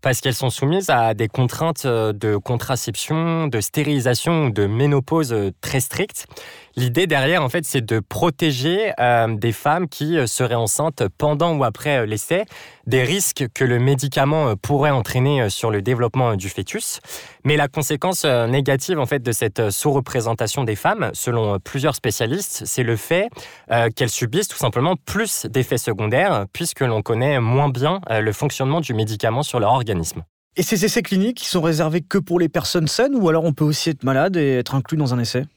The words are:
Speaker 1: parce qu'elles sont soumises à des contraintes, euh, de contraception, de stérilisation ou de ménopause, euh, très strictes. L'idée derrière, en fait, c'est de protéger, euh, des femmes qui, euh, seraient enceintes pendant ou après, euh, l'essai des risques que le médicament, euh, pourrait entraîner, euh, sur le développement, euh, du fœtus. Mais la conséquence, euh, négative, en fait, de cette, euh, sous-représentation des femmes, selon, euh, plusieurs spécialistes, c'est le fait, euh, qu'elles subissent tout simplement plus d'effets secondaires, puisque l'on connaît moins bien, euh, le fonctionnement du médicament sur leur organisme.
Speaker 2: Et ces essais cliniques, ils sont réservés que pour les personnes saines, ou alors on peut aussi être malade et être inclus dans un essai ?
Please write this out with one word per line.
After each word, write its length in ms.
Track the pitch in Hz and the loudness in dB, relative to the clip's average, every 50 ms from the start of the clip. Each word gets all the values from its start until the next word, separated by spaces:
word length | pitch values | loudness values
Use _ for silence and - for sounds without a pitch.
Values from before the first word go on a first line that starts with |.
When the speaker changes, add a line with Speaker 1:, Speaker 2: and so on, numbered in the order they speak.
Speaker 1:
parce 180 | - 139 127 - | 2 0 0 0
qu'elles 140 | - 135 123 | 0 -2 -2
sont 160 | - - 127 | 0 -2 -4
soumises 400 | - - - 139 165 190 196 - | -2 0 0 0 2 0 2 2
à 240 | 151 120 117 113 110 | 2 4 4 2 2
des 160 | 104 113 107 | 2 -2 -2
contraintes, 560 | _ - 131 120 - - 156 165 165 - - | _ 0 0 0 0 0 -2 -2 -2 -2 0
euh, 260 | 135 120 113 110 110 | 0 2 2 2 0
de 240 | 107 101 104 110 104 | -2 -2 0 0 0
contraception, 1120 | 104 98 - 127 117 - - 131 123 - - 107 - - - 156 160 165 170 165 165 160 147 | 0 0 -2 -4 -4 -2 -2 -4 -4 -2 -6 -6 -6 -4 -4 -2 -2 0 0 0 0 -2 -2
de 140 | 110 113 | -2 -2
stérilisation 880 | 104 - _ - 147 143 147 139 117 127 123 117 - 160 170 165 151 131 | -4 -2 _ -2 0 0 0 0 2 2 0 0 2 0 2 2 2 0
ou 20 | |
de 160 | 107 101 101 | 2 2 0
ménopause, 680 | 98 104 117 139 147 143 139 131 - 156 165 160 127 | 0 2 2 2 2 2 2 0 0 0 0 0 0
euh, 200 | 117 110 101 98 90 _ | 0 0 0 -2 -4 _
très 180 | - - - 175 | -10 -4 -2 -2
strictes. 480 | 170 - - - 190 208 - - - - - - - - - - - - _ | -2 -2 -4 -4 -6 -6 -6 -12 -14 -14 -16 -20 -18 -18 -20 -20 -20 -14 _
L'idée 320 | - 123 127 120 160 180 180 | -4 -2 0 2 2 2 2
derrière, 340 | 156 139 131 143 170 180 | 2 2 4 4 2 2
en 60 | 156 127 | 2 0
fait, 180 | - 180 160 | 0 -2 -4
c'est 200 | - - 143 117 | 0 -2 -2 0
de 160 | 104 117 110 | 0 0 -2
protéger, 920 | 101 _ - - - 175 160 _ - 160 143 123 127 156 175 196 226 208 - - | -2 _ -4 0 0 0 2 _ 0 0 2 2 0 0 0 2 0 0 0 2
euh, 340 | 120 123 120 117 117 113 113 | 2 4 4 4 4 2 0
des 200 | 104 101 117 110 | 0 0 -2 -2
femmes 340 | - - 147 151 175 185 151 | 0 0 0 2 2 0 -4
qui, 300 | - - 147 151 170 165 | -4 -4 -2 0 2 2
euh, 100 | 131 113 | 2 0
seraient 280 | - - 131 120 120 | 0 -2 0 0 2
enceintes 480 | 117 117 104 - - 147 160 147 - 123 98 - _ | 0 0 0 0 0 0 -2 0 -2 -4 -4 -2 _
pendant 380 | - 147 151 143 165 175 165 | 0 0 2 2 2 0 2
ou 80 | 147 135 | 2 0
après, 360 | 117 110 - - 147 147 131 | 0 -2 -2 -2 0 0 0
euh, 60 | 117 | 0
l'essai 380 | 107 107 104 - - 160 180 214 - - - - - - - _ | 0 -2 -4 -2 -2 0 -2 -2 -4 -8 -20 -20 -20 -20 -16 _
des 180 | - 113 131 127 | 0 2 2 2
risques 440 | 135 170 202 - - - - 139 117 _ | 2 0 0 -2 -2 -2 -4 -6 -6 _
que 100 | - 143 | 0 0
le 160 | 127 123 120 | 2 2 4
médicament, 680 | 123 131 139 131 143 143 - 147 139 139 151 160 151 131 | 4 2 2 2 0 -2 0 0 2 2 2 2 2 2
euh, 60 | 107 95 | 0 -2
pourrait 280 | - - 143 143 139 151 | -2 0 0 2 4 4
entraîner, 540 | 139 131 113 - - 127 123 139 147 135 120 | 2 2 0 0 0 0 2 2 2 2 2
euh, 60 | 104 | 0
sur 220 | - - - 113 | -2 -2 -2 0
le 100 | 107 101 | 0 0
développement, 500 | 95 120 131 117 120 113 - - 131 117 | 0 0 0 2 0 0 2 2 2 2
euh, 40 | 110 | 0
du 140 | 98 92 98 | 0 -4 -6
fœtus. 500 | - - 95 - - 208 233 - - - - - - - - - - - _ | -6 -6 -8 -6 -6 -8 -6 -6 -8 -10 -12 -14 -16 -14 -14 -16 -20 -6 _
Mais 140 | 131 147 151 | 0 2 2
la 100 | 147 139 | 2 0
conséquence, 560 | - - 147 - 151 143 - 185 190 - - | 0 -2 -2 -2 -2 -2 0 -2 -2 0 2
euh, 220 | 156 131 120 117 113 | 2 2 4 2 2
négative, 520 | 123 143 139 131 135 131 - - 185 156 | 2 2 2 2 2 0 0 -2 -2 0
en 60 | 135 | 0
fait, 160 | - 147 143 | 0 -2 -2
de 100 | 120 123 | 0 -2
cette, 280 | 117 - - 110 101 - | -2 0 -2 -2 0 0
euh, 120 | 117 104 | 0 0
sous-représentation 920 | 95 - - 151 139 143 127 - - 131 110 113 113 110 120 110 - - 131 | 0 0 0 0 2 0 0 0 -2 -2 0 0 -2 -2 -2 -2 -2 -2 -2
des 120 | 113 107 | -2 -2
femmes, 360 | - - 165 202 226 165 107 - | -2 0 -2 0 0 -2 -4 -4
selon, 420 | - - - 120 117 113 104 101 | -4 -4 -2 0 0 0 0 0
euh, 20 | 98 | -2
plusieurs 380 | - - - 139 131 151 139 | -4 -6 -6 -2 0 0 -2
spécialistes, 680 | - - 127 120 - 123 110 131 190 196 - - - - | 0 -2 -4 -2 0 -2 -2 -2 -2 -4 -6 -8 -8 -8
c'est 180 | - - - 127 | -6 -2 -2 0
le 120 | 117 117 | 0 0
fait, 340 | 107 - - 165 175 202 233 - - - - - - - - | -2 0 0 0 0 0 0 -4 -12 -20 -20 -20 -20 -6 -2
euh, 180 | - 120 117 117 110 | 0 2 2 2 0
qu'elles 160 | - 131 117 | 0 -2 -2
subissent 380 | - - - 113 104 175 214 - | -2 -2 -4 -2 0 -2 -2 -2
tout 100 | - - | -4 -2
simplement 380 | - 123 107 120 127 165 185 | -2 -2 0 2 0 0 0
plus 500 | - _ - - 196 226 202 - - - | -2 _ -6 -2 -2 -2 -2 -2 -6 -6
d'effets 320 | 147 117 135 123 - 139 117 | -2 0 0 0 2 0 -2
secondaires, 680 | - - 113 98 110 107 110 131 180 202 170 110 101 98 _ | 0 -2 -2 -2 0 0 2 2 4 4 2 0 -2 -4 _
puisque 280 | - 170 170 - - | -6 -6 -6 -2 -2
l'on 200 | 143 123 113 110 | -2 0 0 0
connaît 380 | 104 - 120 110 123 143 147 135 | 0 0 0 0 2 2 2 2
moins 300 | 120 113 120 135 143 147 | 2 2 2 4 2 2
bien, 300 | 131 120 131 151 180 196 180 - | 0 0 0 0 0 -2 -4 -2
euh, 120 | 113 110 | -2 0
le 100 | 107 110 | 0 0
fonctionnement 500 | 104 - - 147 - - 135 131 143 170 | -2 0 -2 -4 -2 0 -2 0 0 0
du 120 | 160 - 127 | 0 -2 0
médicament 500 | 107 110 107 110 104 - 117 110 123 151 | -2 0 -2 -2 -2 0 0 0 0 -2
sur 160 | - - 123 | -2 0 0
leur 140 | 107 101 120 | 2 2 2
organisme. 500 | 135 120 104 107 90 82 80 - 85 80 _ _ _ _ _ _ | 2 2 0 -2 -2 -2 -4 -6 -10 -12 _ _ _ _ _ _
Speaker 2:
Et 60 | - | -2
ces 240 | 185 - - 190 170 | 0 0 2 2 2
essais 160 | 220 - 240 | 2 0 0
cliniques, 400 | 196 - - 190 190 226 254 - | -2 0 0 0 2 0 -2 -4
ils 60 | - - | -6 -4
sont 160 | - 185 156 | -2 0 2
réservés 380 | 170 165 151 170 156 156 175 | 2 2 2 0 0 0 -2
que 180 | 151 - - 202 | -4 0 -2 -2
pour 200 | 185 - 175 180 | 0 2 0 2
les 80 | 175 160 | 2 2
personnes 400 | - 170 147 - - 180 160 151 | 0 -2 -4 0 0 0 0 0
saines, 280 | - - 233 285 285 | 2 2 0 2 2
ou 120 | 254 202 165 | 2 2 4
alors 160 | 156 165 160 | 4 4 2
on 100 | 170 151 | 0 0
peut 100 | - 156 | 2 2
aussi 260 | 151 151 143 - 165 | 0 2 0 0 -2
être 140 | 160 139 - | -4 -2 -2
malade 340 | 131 135 131 147 190 190 175 | 0 2 2 2 2 2 2
et 220 | 151 139 131 127 | 2 2 2 2
être 160 | 120 - - | 0 0 -2
inclus 220 | 135 127 - - 156 | -4 -2 -2 -2 0
dans 140 | 151 131 | 0 0
un 60 | 123 123 | 0 0
essai ? 280 | 120 113 - 123 139 151 _ | -2 -2 -2 -4 -4 -6 _